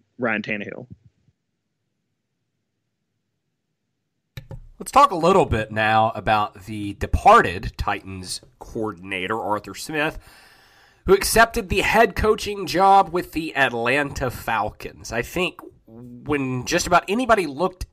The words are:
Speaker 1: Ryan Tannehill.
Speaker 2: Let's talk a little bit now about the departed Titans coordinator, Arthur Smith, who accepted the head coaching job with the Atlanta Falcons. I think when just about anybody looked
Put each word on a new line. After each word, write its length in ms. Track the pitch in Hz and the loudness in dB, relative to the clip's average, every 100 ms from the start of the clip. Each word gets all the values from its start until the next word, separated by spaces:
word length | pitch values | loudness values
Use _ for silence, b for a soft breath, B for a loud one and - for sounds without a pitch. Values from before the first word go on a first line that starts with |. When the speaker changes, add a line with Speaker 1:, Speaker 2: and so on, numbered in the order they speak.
| _ - | _ -6
Speaker 1:
Ryan 240 | 123 107 | -4 -4
Tannehill. 420 | 107 107 98 - - - _ _ _ _ _ _ _ _ _ _ _ _ _ _ _ _ _ _ _ _ _ _ _ _ _ _ _ _ _ _ _ _ _ - - - - - | -4 -8 -8 -14 -16 -20 _ _ _ _ _ _ _ _ _ _ _ _ _ _ _ _ _ _ _ _ _ _ _ _ _ _ _ _ _ _ _ _ _ -20 -18 -20 -20 -16
Speaker 2:
Let's 140 | 196 | 0
talk 180 | - 285 | 4 4
a 60 | 175 | 4
little 300 | 165 190 131 | 4 4 4
bit 260 | 117 107 | 0 -2
now 400 | 110 110 110 110 | 0 2 4 2
about 520 | 107 98 107 104 - 95 | 0 0 0 0 -6 -14
the 280 | 107 101 | -10 -10
departed 800 | - - - 185 226 127 90 - - | -8 -4 2 6 8 6 -2 -8 -6
Titans 640 | - 101 95 95 90 - - _ | -4 -6 -8 -14 -12 -12 -14 _
coordinator, 800 | - 117 107 85 95 95 92 110 | -12 -8 -6 -8 -8 -6 -4 -4
Arthur 340 | 92 104 98 | -4 -4 -6
Smith, 460 | 95 - 156 156 - b b b b b b b b - | -14 -8 -4 -4 -6 b b b b b b b b 2
who 60 | |
accepted 560 | 196 - 220 226 233 190 | 2 4 4 4 2 -4
the 120 | 196 | -2
head 340 | - 214 233 - | 2 4 2 2
coaching 520 | 214 220 208 202 165 | 0 0 -4 -8 -4
job 420 | 156 196 196 180 | 2 6 6 4
with 220 | 175 - | -2 -6
the 240 | 156 160 - | -8 -6 0
Atlanta 720 | 131 120 117 139 143 - 131 | 0 0 0 0 0 -4 -6
Falcons. 840 | - - 113 104 - - - - | -4 -4 -2 -4 -8 -16 -16 -8
I 120 | 113 | -6
think 360 | 120 170 180 - - - _ | -6 -6 -6 -8 -20 -20 _
when 760 | 113 123 123 131 147 131 127 - | -20 -20 -14 -4 -4 -2 -4 -2
just 200 | 170 175 | -4 2
about 200 | 175 - | 0 0
anybody 400 | 214 247 220 160 | -2 2 0 0
looked 380 | 135 180 - - | -4 -4 -4 -2